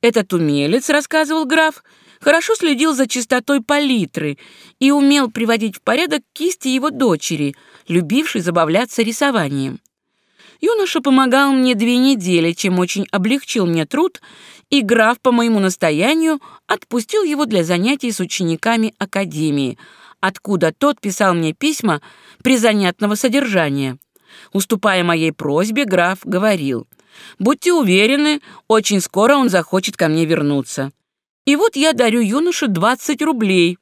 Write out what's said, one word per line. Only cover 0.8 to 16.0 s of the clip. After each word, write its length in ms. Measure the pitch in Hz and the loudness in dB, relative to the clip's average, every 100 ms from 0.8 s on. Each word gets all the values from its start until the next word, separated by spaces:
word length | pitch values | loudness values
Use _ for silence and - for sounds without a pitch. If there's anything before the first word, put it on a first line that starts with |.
| 254 | 2
рассказывал 560 | 294 285 311 302 320 294 | 0 0 -2 0 -2 0
граф, 360 | 320 311 302 _ _ _ _ | 2 0 -2 _ _ _ _
хорошо 340 | - 330 - 440 | 2 2 2 -2
следил 360 | 339 262 320 | 0 0 0
за 140 | 262 262 | 0 -2
чистотой 560 | 254 233 254 233 285 | -2 -2 -2 0 -2
палитры 760 | 220 294 294 247 170 - 151 143 - - - _ | 0 -2 0 0 -2 -4 -8 -8 -16 -20 -20 _
и 100 | 269 | 2
умел 400 | 285 277 285 262 | 4 4 4 0
приводить 460 | 220 226 233 220 185 | -2 -2 0 -2 -6
в 40 | |
порядок 400 | - 240 339 302 _ | -4 -2 -2 -4 _
кисти 340 | - 320 - 269 | -6 -4 -4 -2
его 220 | 262 285 | -2 -2
дочери, 640 | 262 254 160 - 160 143 139 _ - _ | 0 0 0 -2 -4 -4 -6 _ -20 _
любившей 540 | 175 160 233 311 220 | -2 0 -2 -2 -4
забавляться 580 | 175 175 160 170 247 - | -2 0 2 0 -2 -2
рисованием. 800 | 226 226 285 233 151 139 135 131 _ _ _ _ _ _ - _ | -4 0 0 0 -2 -4 -6 -8 _ _ _ _ _ _ -20 _
Юноша 400 | 359 466 381 320 | -2 0 0 -2
помогал 520 | 285 269 262 262 277 | 2 2 4 2 2
мне 220 | 269 254 | 2 2
две 220 | 233 233 247 | 2 0 2
недели, 560 | 262 269 180 175 165 | 2 2 0 0 0
чем 260 | 170 196 180 | -2 -2 0
очень 280 | 180 - 190 | 0 -2 -4
облегчил 560 | 202 190 269 - 247 180 | -2 0 -2 -2 -2 0
мне 200 | 165 151 | 0 -2
труд, 340 | 269 349 - - - - - _ | -2 -2 -4 -20 -20 -20 -20 _
и 120 | 285 | -2
граф 380 | 208 233 220 240 | 2 2 2 2
по 120 | 262 | 0
моему 260 | 240 233 220 | 2 2 2
настоянию 840 | 190 180 170 151 | 0 0 -2 0